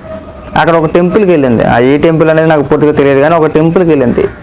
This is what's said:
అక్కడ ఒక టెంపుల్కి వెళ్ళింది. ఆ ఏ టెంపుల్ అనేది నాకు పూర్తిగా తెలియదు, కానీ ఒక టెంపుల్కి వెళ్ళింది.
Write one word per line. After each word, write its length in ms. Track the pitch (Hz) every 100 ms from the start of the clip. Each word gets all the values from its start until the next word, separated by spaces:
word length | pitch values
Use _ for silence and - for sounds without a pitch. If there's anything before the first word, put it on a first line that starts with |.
| - - - - - -
అక్కడ 160 | 156 165
ఒక 100 | 156
టెంపుల్కి 460 | 160 175 196 196
వెళ్ళింది. 320 | 165 135 113
ఆ 160 | - 120
ఏ 180 | 127 147
టెంపుల్ 320 | 170 160 160
అనేది 200 | 160 160
నాకు 120 | 156
పూర్తిగా 300 | 139 151 147
తెలియదు, 280 | 151 139 139
కానీ 160 | 147 170
ఒక 100 | 156
టెంపుల్కి 440 | 156 165 175 170
వెళ్ళింది. 380 | 151 123 95 78 -